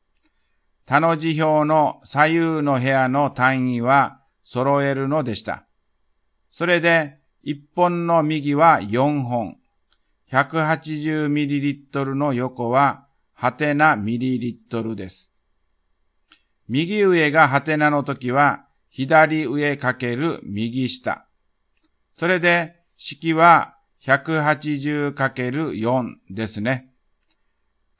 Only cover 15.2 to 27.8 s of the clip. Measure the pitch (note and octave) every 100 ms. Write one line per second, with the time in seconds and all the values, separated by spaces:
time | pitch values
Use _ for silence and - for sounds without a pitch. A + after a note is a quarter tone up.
15.2 | _ _ _ _ _ _ _ _ _ _
16.2 | _ _ _ _ - C3 E3+ G#3+ G3 F3
17.2 | D3+ D3+ C#3+ C#3 D#3 D3+ D3+ D3 C#3 C3+
18.2 | B2 C3+ C#3+ - _ _ _ - C3+ D#3+
19.2 | D#3 D#3 C3+ D3 D3 C#3 B2+ B2 A#2+ A#2+
20.2 | E3 - - G2+ A#2 B2+ B2+ - - -
21.2 | _ _ _ _ _ _ _ _ _ _
22.2 | E3+ F3+ F3 F3 E3 - _ _ - -
23.2 | E3 D#3+ E3+ D#3+ - _ _ _ - C#3
24.2 | D#3 D#3+ D3 D3 D3+ C#3+ C#3+ D3 C#3+ C#3
25.2 | C3+ B2+ B2+ C#3+ D#3 F#2 A2+ B2+ A#2 -
26.2 | - G2 G#2+ - A2+ B2+ - _ _ _
27.2 | _ _ _ _ _ _